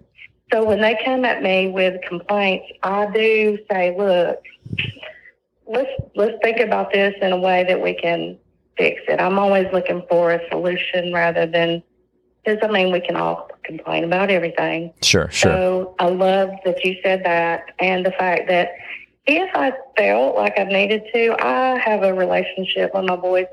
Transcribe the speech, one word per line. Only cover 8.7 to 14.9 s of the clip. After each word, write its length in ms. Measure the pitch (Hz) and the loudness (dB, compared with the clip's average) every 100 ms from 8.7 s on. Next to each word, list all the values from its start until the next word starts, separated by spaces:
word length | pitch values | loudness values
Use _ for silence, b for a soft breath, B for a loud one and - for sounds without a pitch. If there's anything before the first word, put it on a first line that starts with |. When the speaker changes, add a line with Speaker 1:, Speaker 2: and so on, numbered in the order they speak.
| - | 0
Speaker 1:
fix 240 | 214 - - | 0 0 -2
it." 120 | - | 0
I'm 200 | 180 196 | 2 2
always 280 | 202 196 180 | 4 2 2
looking 300 | 185 180 175 175 | 0 -2 -4 0
for 220 | 170 170 | 2 4
a 80 | 170 170 | 0 -2
solution 600 | 170 180 180 - 185 175 | -4 -2 -2 -2 -4 -2
rather 340 | 175 170 170 165 | 0 0 0 0
than, 340 | 170 170 170 - _ _ _ _ _ 220 | 0 0 -2 -8 _ _ _ _ _ -4
'cause, 120 | 214 | 0
I 60 | 214 | 0
mean, 240 | 202 185 | 2 2
we 80 | 175 | 0
can 160 | - 170 | -2 -2
all 340 | 165 165 - - | -4 -4 -10 -16
complain 400 | - 160 - 160 | -14 -12 -6 -4
about 260 | 165 180 202 | -2 0 2
everything. 640 | 185 170 160 160 160 170 | 0 0 -2 -4 -4 -8